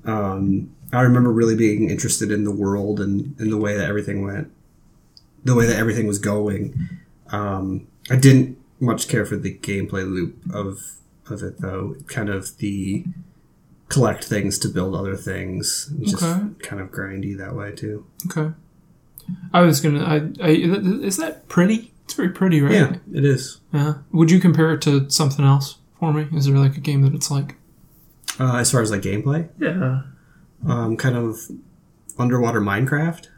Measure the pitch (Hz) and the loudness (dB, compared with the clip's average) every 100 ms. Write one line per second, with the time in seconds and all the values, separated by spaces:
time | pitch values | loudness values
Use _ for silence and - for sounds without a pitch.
0 | - 107 98 95 98 95 - - - 123 | -4 -4 -4 -2 0 -2 -4 -16 -4 4
1 | 127 123 123 113 113 113 110 104 104 98 | 6 6 4 4 4 4 2 2 0 0
2 | 104 - 107 104 104 101 98 101 101 104 | -2 -2 -2 -2 -2 -2 -2 -2 -2 -2
3 | 101 98 - - 107 107 104 104 85 104 | -2 -2 -4 -4 -2 0 -2 -2 -2 -2
4 | 101 101 98 101 - _ _ _ _ _ | -4 -4 -4 -6 -10 _ _ _ _ _
5 | _ - _ _ 127 120 117 107 113 110 | _ -20 _ _ 2 4 4 2 0 0
6 | 107 98 104 104 104 95 95 139 - - | -2 -2 -2 -2 -2 -4 -6 -6 -8 -10
7 | _ _ - 104 104 95 95 95 - _ | _ _ -10 -6 -4 -4 -4 -6 -10 _
8 | - 127 135 131 - - _ _ 120 107 | 0 6 8 8 6 -4 _ _ -2 0
9 | - 113 101 95 95 - - 98 95 95 | -2 -2 -2 -4 -6 -8 -6 -4 -4 -4
10 | 95 92 82 - - 101 98 98 - - | -4 -4 -4 -8 -10 -8 -8 -10 -16 -20
11 | _ _ - - 92 - 95 95 98 - | _ _ -14 -10 -10 -8 -8 -6 -8 -10
12 | - - 104 98 - - 104 98 95 101 | -10 -6 -4 -6 -8 -8 -6 -4 -4 -4
13 | 185 - - _ _ _ _ _ _ 139 | -6 -12 -18 _ _ _ _ _ _ 2
14 | 110 - - 104 101 - - 92 95 90 | 2 0 -4 -2 -2 -4 -4 -4 -4 -4
15 | 98 95 - 92 92 90 - - - 147 | -6 -6 -8 -8 -6 -6 -6 -6 -8 -4
16 | 208 185 165 180 208 - - 101 92 - | -4 -2 0 -2 -4 -8 -12 -10 -10 -10
17 | 98 98 98 98 95 101 101 101 107 104 | -8 -8 -8 -8 -10 -10 -10 -10 -10 -10
18 | - _ 180 165 156 160 _ _ _ _ | -14 _ -8 -4 -4 -8 _ _ _ _
19 | _ - - - - 180 175 143 156 147 | _ -20 -14 -14 0 4 6 6 2 0
20 | - 151 156 - 175 156 170 196 185 233 | 2 0 0 -2 4 4 4 2 0 0
21 | 202 247 320 - - - 185 220 - _ | -2 -4 -6 -8 -2 2 4 2 -2 _
22 | - - 185 - 190 156 139 202 143 90 | -10 -4 -4 0 2 4 6 4 4 0
23 | - - 139 131 - - _ 147 147 147 | -6 0 2 2 -2 -16 _ 0 0 -2
24 | - 160 160 180 180 147 160 147 151 139 | -2 2 6 6 6 4 4 2 2 2
25 | 139 - 147 139 139 139 139 - _ _ | 2 0 0 4 4 4 2 -12 _ _
26 | 165 151 147 160 139 139 139 139 151 139 | -2 0 -2 0 2 4 4 2 -2 2
27 | 135 143 - 139 139 - _ _ - _ | 2 2 -2 -4 -4 -12 _ _ -20 _
28 | _ _ - - 127 123 113 131 110 101 | _ _ -14 -2 0 0 2 2 0 -2
29 | 95 101 139 156 165 - 302 185 131 135 | -2 -2 -2 -2 -4 -4 -4 -2 -2 -2
30 | - - _ _ _ _ - 120 113 113 | -6 -18 _ _ _ _ -4 -2 -2 -2
31 | 135 120 117 107 - 98 _ _ _ _ | -2 0 -4 -6 -14 -18 _ _ _ _
32 | - - 123 123 117 117 101 101 131 147 | -18 -4 0 2 2 0 0 0 0 0
33 | 165 165 - | -2 -6 -16